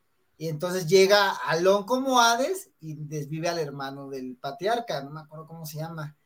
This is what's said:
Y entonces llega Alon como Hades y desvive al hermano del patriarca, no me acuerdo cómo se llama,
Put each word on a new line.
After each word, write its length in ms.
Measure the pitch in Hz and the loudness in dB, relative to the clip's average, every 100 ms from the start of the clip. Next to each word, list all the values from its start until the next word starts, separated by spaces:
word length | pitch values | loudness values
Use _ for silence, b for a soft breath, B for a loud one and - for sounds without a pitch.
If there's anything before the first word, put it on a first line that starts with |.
| _ _ _ - | _ _ _ -10
Y 120 | 160 | -8
entonces 380 | 151 180 185 160 | -4 -4 -2 4
llega 440 | 190 190 202 196 | 6 8 6 4
Alon 520 | 196 - 160 185 202 196 | 0 -2 2 4 4 2
como 340 | 254 269 247 | 0 2 6
Hades 480 | 233 233 285 381 - _ | 6 4 0 -4 -10 _
y 160 | 156 151 | -14 -12
desvive 540 | 147 151 135 156 170 | -10 -8 -8 -4 -4
al 100 | 170 | -2
hermano 500 | 143 139 135 139 139 | -4 -6 -10 -12 -12
del 260 | 135 127 123 | -10 -10 -10
patriarca, 640 | 139 - 202 233 233 151 | -10 -4 -2 -2 -4 -8
no 60 | 139 | -8
me 100 | 156 | -14
acuerdo 260 | 156 156 156 | -16 -18 -16
cómo 180 | 165 160 | -16 -12
se 120 | 151 | -10
llama, 380 | 160 165 151 - | -10 -10 -12 -14